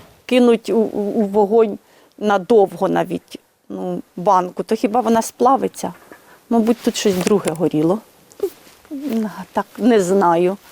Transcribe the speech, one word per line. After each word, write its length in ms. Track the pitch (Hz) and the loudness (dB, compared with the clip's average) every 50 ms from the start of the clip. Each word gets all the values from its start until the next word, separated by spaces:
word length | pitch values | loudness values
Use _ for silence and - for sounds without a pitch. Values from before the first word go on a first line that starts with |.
| - - _ _ _ | -20 -20 _ _ _
кинуть 440 | - 247 254 247 240 233 226 - - | 0 2 4 4 4 4 2 0 -2
у, 60 | - | 0
у, 460 | 226 214 - - - 202 202 - 233 214 | 0 0 0 -2 -4 -6 -4 -2 -2 -2
у 20 | |
вогонь 540 | 196 196 214 208 190 214 233 226 208 202 - _ _ _ _ _ _ _ - | 0 2 0 2 2 4 2 2 2 -2 -6 _ _ _ _ _ _ _ -6
надовго 680 | 202 214 208 196 180 - 240 214 196 180 180 170 196 180 | -2 0 0 0 0 2 4 4 4 2 0 -2 -2 -2
навіть, 500 | 170 170 165 180 180 175 - _ - - _ _ _ _ _ - | 0 -2 -2 -4 -6 -10 -10 _ -18 -20 _ _ _ _ _ -14
ну, 340 | 202 185 185 185 180 180 - _ _ | -12 -8 -8 -6 -6 -8 -10 _ _
банку, 460 | - 175 208 196 185 180 180 - - 180 | -4 0 2 2 2 0 -2 -6 -10 -6
то 120 | - 220 | -4 -4
хіба 240 | - - 214 214 247 | -2 -2 -2 -2 -2
вона 220 | 214 226 233 226 226 | 0 2 0 0 0
сплавиться? 720 | - - - 240 247 269 233 196 185 - - - 180 175 - - - - - _ _ - _ _ - | -2 -4 0 2 2 2 2 0 -4 -6 -8 -10 -10 -12 -14 -20 -20 -20 -20 _ _ -20 _ _ -2
Мабуть, 260 | 233 233 214 226 233 - - | 0 0 2 2 0 0 -2
тут 120 | 240 - | -4 -4
щось 180 | - - 220 185 | -2 0 0 0
друге 360 | 180 175 - 214 185 - 165 | 0 0 0 0 0 0 -2
горіло. 480 | 156 156 175 156 - 151 156 165 190 220 - _ _ _ _ _ - - - 349 - - - - - _ - _ | -4 -2 -2 -2 0 0 0 0 0 -2 -6 _ _ _ _ _ -12 -10 -10 -10 -10 -14 -20 -20 -20 _ -18 _
Ну, 400 | 311 269 285 285 220 226 214 208 170 190 180 - - | -14 -10 -8 -6 -6 -4 -6 -6 -8 -12 -16 -8 -6
так, 140 | 220 202 - - - | -6 -6 -6 -8 -2
не 220 | 202 247 233 214 | 0 2 4 4
знаю. 560 | 185 175 196 196 190 175 170 170 180 180 196 - - - | 2 2 2 2 4 4 4 2 2 0 -2 -4 -10 -18